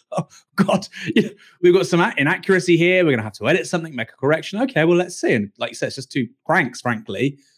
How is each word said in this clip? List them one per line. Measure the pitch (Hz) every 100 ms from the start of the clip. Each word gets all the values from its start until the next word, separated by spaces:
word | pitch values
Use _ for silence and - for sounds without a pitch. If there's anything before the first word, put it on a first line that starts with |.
| -
"Oh, | - - _ _ -
God, | 202 202 - -
<laughs> | 175
you | 240
know, | - - - _
we've | 175
got | 185 170
some | 170
a-, | 214 -
inaccuracy | 143 180 180 185 180 170
here. | 175 185
We're | 165
gonna | 117
have | 107
to | - 113
edit | 175 156
something, | 170 160
make | 151 -
a | -
correction. | 139 160 - 202
Okay, | 262 156
well, | 160 175
let's | 180
see." | - 339
And | 123 101 -
like | 117
you | -
said, | 123
it's | -
just | -
two | 143 113 _
cranks, | - 175 131 -
frankly, | 127 110 110 98 139 143 _